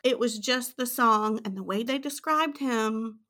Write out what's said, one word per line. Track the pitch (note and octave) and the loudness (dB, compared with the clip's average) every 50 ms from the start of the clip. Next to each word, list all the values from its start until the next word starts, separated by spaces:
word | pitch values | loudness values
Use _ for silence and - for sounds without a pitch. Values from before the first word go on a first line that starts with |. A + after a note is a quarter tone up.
| - | 0
It | B3+ B3+ - | 2 2 2
was | A#3+ A#3 A3 G#3+ | 0 0 -2 -2
just | G3+ C4 B3 B3+ B3 - - | -2 -2 0 0 -2 -4 -6
the | - B3+ | -6 -6
song | A#3+ - - B3 A3+ A3 G#3+ G#3+ G#3+ A3 A3 - | -4 0 4 6 6 6 6 4 0 -2 -2 -4
and | G#3 F#3+ | -6 -6
the | F#3+ | -6
way | F#3 F#3 F#3+ G#3 | -4 -2 -2 -2
they | A#3 A#3+ C4+ C#4 | 0 -2 -2 -4
described | C#4 C#4+ C#4+ - - D#4 D#4 D4+ D#4+ D#4 C#4+ - | -4 -6 -10 -6 -2 0 2 2 2 0 -2 -2
him. | C#4 C4 A#3+ A3+ A3 A3 A3 A3 A3+ A3+ G#3+ - _ _ | -2 0 0 2 0 0 0 -2 -4 -6 -10 -14 _ _